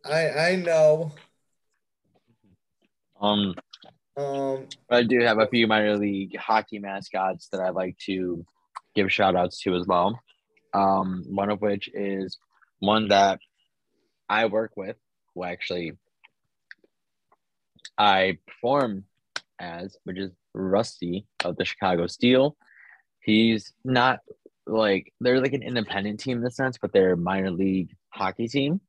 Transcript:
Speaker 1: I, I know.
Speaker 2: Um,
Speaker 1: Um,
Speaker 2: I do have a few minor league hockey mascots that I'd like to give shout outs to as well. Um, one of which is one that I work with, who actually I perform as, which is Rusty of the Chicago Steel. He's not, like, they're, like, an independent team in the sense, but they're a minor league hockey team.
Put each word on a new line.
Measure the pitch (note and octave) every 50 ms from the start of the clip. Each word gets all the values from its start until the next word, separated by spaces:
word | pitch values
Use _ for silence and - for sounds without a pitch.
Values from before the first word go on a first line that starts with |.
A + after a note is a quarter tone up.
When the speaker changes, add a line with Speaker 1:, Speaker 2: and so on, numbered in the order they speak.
| -
Speaker 1:
I, | C#3+ D3+ D#3+ E3 D3+
I | C3 D3 D#3+ F3 F#3
know. | F#3 F3 E3+ E3 D#3+ D#3 D#3 D3+ D#3 E3+ D#3 D3 - - _ _ _ _ _ _ _ _ _ _ _ _ _ _ _ _ _ _ _ _ _ A2+ _ _ G2+ F2+ _ _ _ _ _ _ _ _ _ _ _ _ _
Speaker 2:
Um, | G2+ G#2 G#2 G#2 G2+ G2 F2 - _ _ - _ - - _ _ _ _ _
Speaker 1:
Um, | C#3 C#3+ C#3 C#3 C#3 C#3 C3+ C3+ C3+ C3+ - - _ _ _
Speaker 2:
I | A#2+ A#2+ A#2+
do | G#2+ B2+ A#2+
have | A#2+ A#2+ A2 G#2+
a | A2
few | - - A#2+ A2+
minor | G#2+ A2 G#2+ G#2+ G#2 G#2
league | G#2 G#2 G2+ G2+ G2 G2 F#2 -
hockey | - - - A2 A2 G#2+ _ A2 G#2
mascots | G2+ G2 G2 G2 G2 - - F#2+ F#2+ F#2+ F#2 F2+ - _ -
that | F#2+
I'd | F#2 F#2 F2
like | F#2+ F#2 F#2 F2 _ -
to | - F#2+ F#2 F#2 F2+ F2 E2+ E2+ _ _ _ _ _ _ - _ _ _
give | G#2 G2 F#2+
shout | - - G#2 F#2+ F2+
outs | F2+ F2 F2 - -
to | - G2 F2+
as | F2+ F2+
well. | G2 - G2+ G2+ G2+ A#2 A#2+ _ _ _ _ _ _ _ _ _ _ -
Um, | G2 G2 F#2+ F#2+ F#2+ F#2+ F#2+ F#2 F#2 E2
one | - F#2+ G2 G2 G#2
of | G#2 F#2
which | G#2 G#2 G2+ G2+ - - -
is | G2 G2+ G2 G2 F#2+ F#2+ F#2 - _ _ _ _ _ _ _ _ _
one | F#2+ G2+ G#2+ A2 A2 G2+
that | G2+ G2 G2 G2 F#2+ - _ _ _ _ _ _ _ _ _ _ _ _ _ _ _ _ _ -
I | G#2 A2 A2+
work | A2 F#2+ A2 A2+ A2 _
with, | G#2 F#2+ G2+ A2+ _ _ _ _ _ _ _ _
who | F2 F2+
actually | F2 F2 - - - F2+ F2+ E2+ D#2+ - _ _ _ _ _ _ _ _ _ _ _ _ _ _ _ - _ _ _ _ _ _ _ _ _ _ _ _ _ _ _ _ _ _ _ _ _ _ - _
I | - G#2+ G#2 G2 F#2+ F#2+ F#2+ F2+ - _
perform | - - _ - A#2+ C3+ C#3+ C3+ A2+ G2+ F#2+ G2 _ _ _ _ _ _ - _ _ _ -
as, | F3 F3 - E2+ F#2 G2 - _ _
which | - F#2
is | F#2 G2 F#2 F#2 _ _ _ _
Rusty | - F#2+ F#2 F#2+ G#2 A#2 - - - F2 F2 F2 G2 - _ _ _ -
of | F2+ E2+
the | - F#2
Chicago | - - _ G#2 F#2 F2+ E2+ F2
Steel. | F2 - - - A#2+ B2+ B2+ C3+ D3 - _ _ _ _ _ - - - _ _ _ _ _
He's | _ - G#2+ A2 A2+ A2+ A2+ G#2+ - - _ _ _
not, | B2+ C3 B2 B2 C3 B2 - _ - - _ _ - _ _ _
like, | - G#2+ A2+ A2 G#2 G2 F#2 - - _ _
they're, | A#2+ B2 B2+ C3
like, | B2+ C#3 B2
an | C3+ -
independent | - B2 A#2+ A2 - - G2+ G2 G#2+ G#2+ G#2+
team | - C3+ B2
in | A#2+ A#2
the | B2
sense, | A#2+ - C3+ C3 A#2+
but | - - G2
they're | - F#2+ F#2+ F#2 F2+
a |
minor | E2+ E2+ F2+ F#2+ F#2+ F#2+ F#2+
league | F2 E2+ F#2+ F#2+ F#2+ F#2+ F2 - - _ _ _
hockey | - - G2+ F#2+ G2 - A#2
team. | A#2+ - C#3+ C#3 C#3+ E3 G3 _